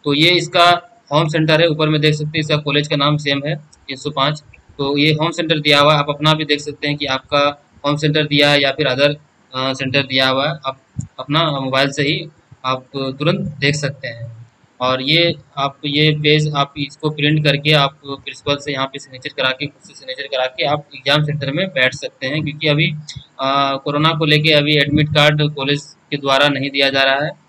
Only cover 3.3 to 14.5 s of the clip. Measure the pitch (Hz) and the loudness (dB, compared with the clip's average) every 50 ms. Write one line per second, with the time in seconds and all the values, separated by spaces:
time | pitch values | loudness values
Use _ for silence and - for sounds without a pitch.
3.3 | 139 139 139 151 165 - - _ - _ _ - 135 131 - 147 123 139 135 147 | -2 -2 -2 -4 -6 -6 -10 _ -20 _ _ -14 -14 -8 -8 -6 -2 -2 -2 -2
4.3 | 156 151 _ - - - _ _ - - 139 135 143 143 147 156 151 151 156 170 | -2 -6 _ -20 -20 -20 _ _ -8 -6 -4 -2 0 2 2 2 2 2 0 -2
5.3 | 165 175 160 156 160 151 143 147 143 143 143 147 151 147 143 147 147 147 151 156 | -2 -4 -2 -2 -2 0 2 4 4 6 6 6 4 4 2 -2 -4 0 2 2
6.3 | 156 156 156 147 147 147 151 151 139 _ - 147 147 147 147 135 131 135 _ _ | 2 2 0 -2 -2 -2 -2 -10 -10 _ -4 -4 -4 -4 -2 -4 -4 -4 _ _
7.3 | 147 143 143 147 143 - _ _ _ - - 143 147 143 151 151 151 156 151 147 | 0 2 2 0 -2 -4 _ _ _ -6 -2 -2 -2 0 0 0 2 0 0 2
8.3 | 147 143 143 143 147 143 139 135 135 - 147 135 127 131 143 147 147 - _ _ | 2 4 4 4 4 2 2 0 0 0 -2 -2 2 2 2 2 2 -2 _ _
9.3 | _ _ _ _ - 131 131 135 131 135 139 135 123 139 135 131 131 131 131 131 | _ _ _ _ -6 -4 -2 -2 -2 -4 -4 -2 0 -2 -2 0 0 2 2 2
10.3 | 131 135 139 156 151 151 - 139 127 _ _ _ _ - - - _ - 135 - | 2 2 0 -2 -4 -4 -8 -8 -10 _ _ _ _ -10 -10 -10 _ -14 -6 -2
11.3 | 143 160 170 156 143 135 135 131 131 131 139 139 131 - 135 139 156 - 151 - | 0 0 2 0 -2 -4 -4 0 2 2 2 2 0 -2 -2 -2 -2 -4 -6 -12
12.3 | _ _ _ _ - _ - 127 131 127 - _ - 139 135 131 131 - 147 165 | _ _ _ _ -20 _ -4 -4 -4 -4 -6 _ -10 -8 -6 -6 -6 -2 0 0
13.3 | 190 202 196 - - - 139 143 151 - 147 131 - - - 120 113 117 117 117 | 0 0 -4 -8 -6 -2 -2 -2 0 0 -4 -6 -8 -8 -12 -14 -12 -12 -14 -14
14.3 | - - - _ | -14 -18 -20 _